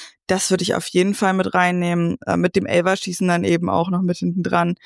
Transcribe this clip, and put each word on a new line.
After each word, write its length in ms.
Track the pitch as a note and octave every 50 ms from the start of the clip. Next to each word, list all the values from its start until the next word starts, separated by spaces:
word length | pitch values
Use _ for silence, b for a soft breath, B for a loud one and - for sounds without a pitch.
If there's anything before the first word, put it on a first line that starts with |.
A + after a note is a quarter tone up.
| B B B B -
Das 240 | - F#3 F#3+ - -
würde 120 | F#3+ F3+
ich 120 | F3 - -
auf 120 | F3 - -
jeden 260 | - F3+ F3+ G3 G3
Fall 200 | - G#3+ F#3+ F#3
mit 200 | F#3 F#3 F#3+ -
reinnehmen, 600 | F3+ F3+ F3+ F3+ F3+ F3 F3 F3 F3 E3+ E3+ - - -
äh, 120 | - E3+ E3+
mit 180 | F3 F3+ -
dem 80 | G3 -
Elferschießen 640 | - - F3+ E3+ F#3 F#3+ - - F#3 F3 - F#3 F3+
dann 160 | F3 E3+ -
eben 240 | F#3 E3+ E3+ F3+ F#3
auch 220 | - E3+ E3+ F#3+
noch 120 | F3+ F3+
mit 140 | F#3 F3 F3
hinten 260 | - F3+ F3 F3 F#3
dran. 340 | E3+ - F#3+ F3 E3+ F3 F3 B B